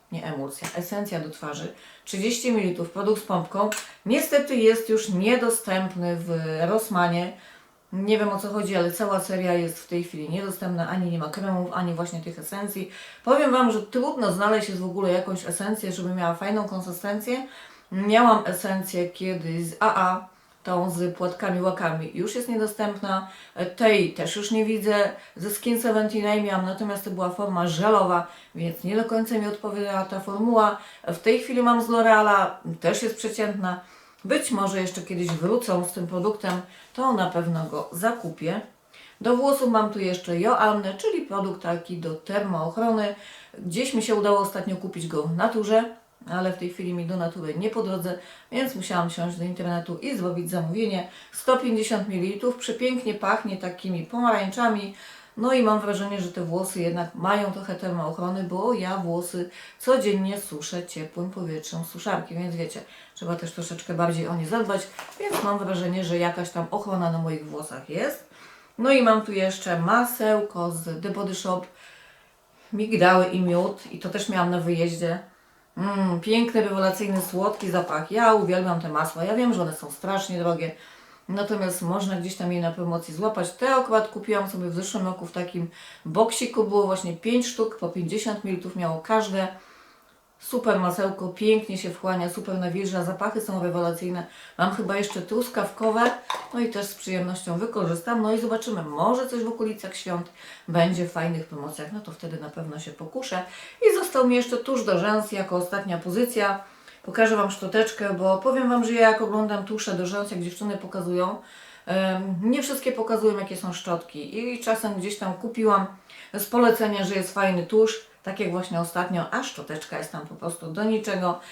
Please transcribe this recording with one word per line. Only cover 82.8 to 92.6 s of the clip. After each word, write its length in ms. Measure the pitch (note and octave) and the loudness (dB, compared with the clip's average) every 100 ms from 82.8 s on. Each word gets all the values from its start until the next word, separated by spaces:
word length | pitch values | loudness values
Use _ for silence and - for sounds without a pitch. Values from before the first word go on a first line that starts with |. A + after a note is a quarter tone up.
| E3+ E3+ E3 | -2 -2 -4
złapać. 380 | D#3 G#3+ G#3+ F3 | -4 -2 -2 -4
Te 240 | - B3+ C4 | -2 2 4
akurat 320 | B3+ A3 G#3+ | 4 2 2
kupiłam 420 | G#3 G#3+ G#3 F#3+ | -4 -2 0 0
sobie 200 | F#3 F3 | -4 -4
w 60 | E3 | -4
zeszłym 300 | F#3 G#3 F#3 | -4 -2 -2
roku 200 | F3+ E3+ | -4 -8
w 60 | |
takim 380 | F3+ F3 F3 E3+ - - - D#3+ | -8 -6 -6 -6 -10 -20 -12 0
boksiku. 580 | E3 A#3 - B3+ - | 2 4 2 -2 0
Było 220 | G3 G3+ F#3+ | 2 4 4
właśnie 280 | F#3 F3+ | 0 -4
pięć 340 | E3 A3+ B3 A#3+ | -4 0 2 2
sztuk, 300 | - A3 - | -2 -2 -2
po 100 | E3+ | -6
pięćdziesiąt 540 | F#3 E3 G#3+ A3+ G3+ | -4 -2 -2 -2 -4
mililitrów 320 | F#3+ F3+ F3+ F#3 | -4 -4 -6 -4
miało 240 | E3 D#3+ | -4 -4
każde. 480 | - A3 G3+ F#3+ F#3+ - - - - _ _ _ _ _ - | 2 2 2 0 -2 -6 -18 -20 -20 _ _ _ _ _ -6
Super 340 | B3 A#3+ F#3 | 0 2 4
masełko, 480 | F3+ G#3 G3 F#3+ F#3 | 2 2 0 -2 -8
pięknie 500 | - G#3+ A3 G#3+ F#3 | 0 4 4 2 -6
się 120 | F3+ | -6
wchłania, 400 | E3 F#3+ F3+ F3 | -4 -2 0 -2
super 280 | G3 F#3+ | -4 -4
nawilża, 460 | F#3 | -2